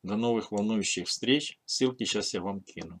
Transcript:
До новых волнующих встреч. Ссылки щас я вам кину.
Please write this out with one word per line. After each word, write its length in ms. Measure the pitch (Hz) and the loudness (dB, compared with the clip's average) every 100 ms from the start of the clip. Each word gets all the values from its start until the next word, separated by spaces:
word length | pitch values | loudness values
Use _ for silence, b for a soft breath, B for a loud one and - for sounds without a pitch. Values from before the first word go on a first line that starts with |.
До 120 | 90 104 | -2 0
новых 360 | 120 117 101 | 2 2 2
волнующих 560 | 104 107 110 98 - 87 | 0 2 2 2 -2 -2
встреч. 520 | - - 147 147 - - | -2 2 2 0 -10 -6
Ссылки 380 | - 127 127 | 2 2 2
щас 300 | 110 107 98 | -2 0 0
я 80 | 101 | -2
вам 200 | 92 101 | -2 -4
кину. 380 | - - 82 87 | -8 -12 -12 -14